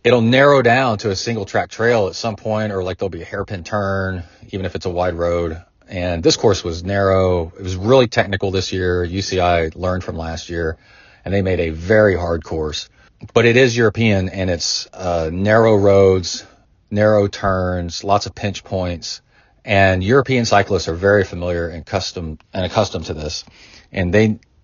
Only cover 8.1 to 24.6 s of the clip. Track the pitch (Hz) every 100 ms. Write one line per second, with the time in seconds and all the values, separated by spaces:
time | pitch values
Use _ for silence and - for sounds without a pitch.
8.1 | - 101 98 98 95 - 92 90 90 87
9.1 | 92 95 92 87 87 80 82 92 90 90
10.1 | 85 80 80 - 85 82 80 _ - _
11.1 | _ - 98 92 87 85 80 87 107 107
12.1 | 87 85 85 - 82 78 76 - _ _
13.1 | _ - 117 117 117 131 117 113 - 113
14.1 | 98 92 98 92 82 - - - - 90
15.1 | 87 80 87 101 110 113 104 101 98 98
16.1 | 95 90 - - _ _ _ _ 104 107
17.1 | 107 101 - 98 92 90 90 87 - 98
18.1 | 101 95 - 104 90 - 95 90 85 -
19.1 | - _ _ _ _ - 101 98 92 92
20.1 | 139 131 127 117 101 98 95 - 82 98
21.1 | 104 92 87 87 87 85 85 - 98 -
22.1 | 90 80 78 _ 98 90 117 101 87 78
23.1 | 76 76 - - _ - - _ 95 90
24.1 | 104 110 107 _ _